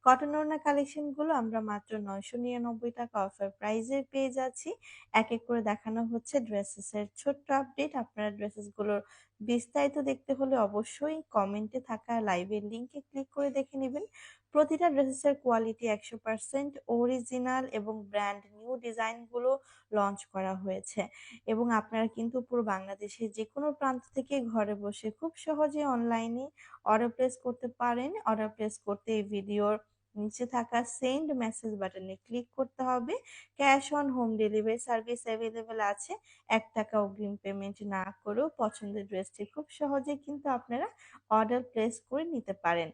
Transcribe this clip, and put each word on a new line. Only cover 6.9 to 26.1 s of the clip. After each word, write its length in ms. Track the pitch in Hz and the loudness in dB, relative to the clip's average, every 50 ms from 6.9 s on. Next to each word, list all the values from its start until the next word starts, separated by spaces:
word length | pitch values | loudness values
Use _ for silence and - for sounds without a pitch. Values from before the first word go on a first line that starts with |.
| - 208 208 202 _ - | -6 -6 -6 -6 _ -4
ছোট্ট 260 | - 277 277 285 _ - 277 269 | -2 -2 -2 -2 _ 0 0 0
আপডেট। 320 | 277 254 - - 285 302 302 262 | 0 -2 -4 -4 -4 -2 -2 -4
আপনারা 280 | 233 - _ 214 208 214 202 208 | -6 -6 _ -4 -4 -4 -4 -4
ড্রেসেসগুলোর 640 | 208 208 - 214 208 208 - - 208 208 208 202 202 - - - - _ _ _ | -6 -6 -6 -8 -12 -12 -6 -2 0 0 0 0 -2 -6 -20 -20 -20 _ _ _
বিস্তারিত 560 | 214 214 240 240 233 - _ 285 277 285 285 302 | 0 2 2 2 2 0 _ 2 2 2 2 0
দেখতে 340 | 277 277 269 269 _ - 277 262 | 0 0 -2 -2 _ -2 0 2
হলে 160 | 269 269 269 240 214 | 2 2 4 4 4
অবশ্যই 520 | 196 208 208 226 - - - 285 302 311 320 311 _ | 4 2 -2 -2 -2 -6 -4 -2 -2 -2 -4 -8 _
কমেন্টে 480 | - 220 196 196 202 208 214 214 - 254 | 2 2 2 2 0 -4 -4 -4 -6 -6
থাকা 320 | 254 - 226 214 _ - 233 226 | -4 -4 -8 -8 _ -2 -2 0
লাইভের 420 | 220 202 185 180 180 190 214 214 208 208 | 2 2 2 2 0 -2 -4 -4 -4 -4
লিঙ্কে 280 | 226 226 247 262 _ 294 - _ | -8 -8 -10 -10 _ -14 -14 _
ক্লিক 200 | - 269 269 _ _ | -8 -8 -8 _ _
করে 120 | 285 285 285 | 0 0 2
দেখে 260 | 269 269 269 _ - 269 | 2 0 -2 _ -4 -4
নেবেন। 220 | 262 254 254 294 415 - _ - - - - _ _ _ | -2 -2 -2 -4 -8 -8 _ -20 -20 -20 -20 _ _ _
প্রতিটা 360 | - 294 302 302 320 302 349 339 | 4 4 6 6 4 4 4 4
ড্রেসেসের 440 | 285 269 277 262 262 - - 285 285 285 | 6 6 4 4 2 2 4 4 2 4
কোয়ালিটি 440 | - 247 233 226 226 226 220 _ 233 226 | 2 4 4 4 4 0 -2 _ 0 0
একশো 280 | 214 208 - - 233 220 _ | 0 0 -2 -12 -14 -8 _
পার্সেন্ট 480 | 226 220 220 - - - 269 285 285 277 - _ - | -4 -4 -4 -4 -4 -2 -2 -2 -2 -8 -10 _ 0
অরিজিনাল 760 | 240 233 240 240 254 254 240 - 254 254 247 254 254 262 262 - | 2 4 4 4 2 0 -2 -4 -4 -2 0 0 0 0 0 0
এবং 220 | - 214 208 214 220 220 208 196 | -4 -4 -4 -4 -6 -8 -8 -2
ব্র্যান্ড 320 | 196 208 202 202 202 202 202 202 | -2 0 0 0 -2 -6 -12 -20
নিউ 200 | 208 208 220 240 262 247 240 | -20 -16 -6 -6 -6 -4 -4
ডিজাইনগুলো 680 | 233 220 226 226 220 233 240 233 226 233 240 240 254 269 277 - - - - _ _ | -6 -2 -2 -2 -2 -2 -6 -12 -6 -4 2 4 4 2 2 0 -14 -20 -20 _ _
লঞ্চ 280 | 214 208 202 196 202 196 - _ | 2 4 4 4 2 -4 -12 _
করা 200 | - 190 190 190 190 | -4 -2 -2 0 -2
হয়েছে 460 | 185 190 196 185 196 196 - - 214 190 - - - - - 240 233 _ | -2 -2 -4 -4 -4 -6 -6 -4 -4 -4 -4 -6 -18 -18 -18 -20 -12 _
এবং 200 | - 226 220 240 240 | -2 0 2 2 4
আপনারা 340 | 233 214 208 - 226 220 226 220 | 2 2 2 0 0 0 0 0
কিন্তু 280 | - 226 226 233 240 254 | 0 -2 -4 0 0 -2
পুরো 200 | 247 _ 247 240 226 214 | -2 _ 0 0 2 2
বাংলাদেশের 560 | 196 190 190 196 196 196 208 202 - - 226 214 | 0 -2 -2 -8 -10 -10 -10 -12 -6 -6 -6 -6
যে 120 | 202 220 220 | -4 -6 -8
কোনো 220 | 214 _ 277 285 302 | -6 _ -2 -2 -2
প্রান্ত 300 | 277 285 285 262 254 254 - - _ | -2 0 0 0 0 0 -6 -6 _
থেকে 200 | 269 254 - 285 277 247 | -6 -4 0 -2 -2 0
ঘরে 300 | 233 220 226 208 202 208 | 0 0 0 2 0 -2
বসে 340 | 202 202 202 208 - - 214 | -4 -4 -6 -6 -4 -6 -6
খুব 220 | 208 _ 320 330 320 | -6 _ -6 -6 -6
সহজে 460 | - - 320 311 285 302 294 285 302 294 | -6 -4 -2 2 2 2 2 2 0 2
অনলাইনে 580 | 277 254 240 233 233 | 2 2 2 2 2